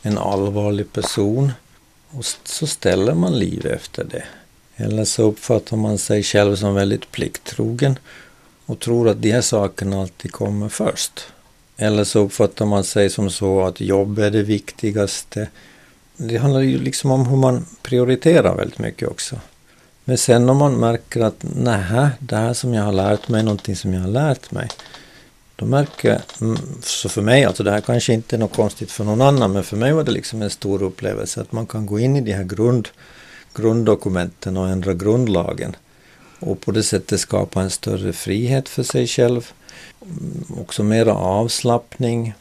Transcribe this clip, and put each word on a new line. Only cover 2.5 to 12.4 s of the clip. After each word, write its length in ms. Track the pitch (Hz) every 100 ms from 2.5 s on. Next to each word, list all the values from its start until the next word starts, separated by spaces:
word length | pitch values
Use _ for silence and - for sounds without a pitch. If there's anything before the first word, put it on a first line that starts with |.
| - 151
ställer 460 | - - 92 104
man 260 | 160 180 120
liv 260 | 92 - -
efter 380 | - - -
det. 200 | - - - - _ _ _ -
Eller 300 | 107 107 104
så 180 | -
uppfattar 540 | 110 107 - 113 - 110
man 200 | 107 104
sig 260 | - 104
själv 320 | 101 104 104 101
som 180 | 104
väldigt 380 | 98 98 104 -
plikttrogen 880 | - - - - - 113 117 139 131 - - - _ _ _ -
och 140 | 117
tror 300 | - 120 113
att 120 | 104
de 100 | 110
här 100 | 120
sakerna 600 | 117 110 98 - 98 98
alltid 300 | 95 _ -
kommer 380 | - 104 104 104
först. 500 | - 208 - - - - - _ _ _ -
Eller 260 | 107 104
så 160 | 101 110
uppfattar 460 | 101 -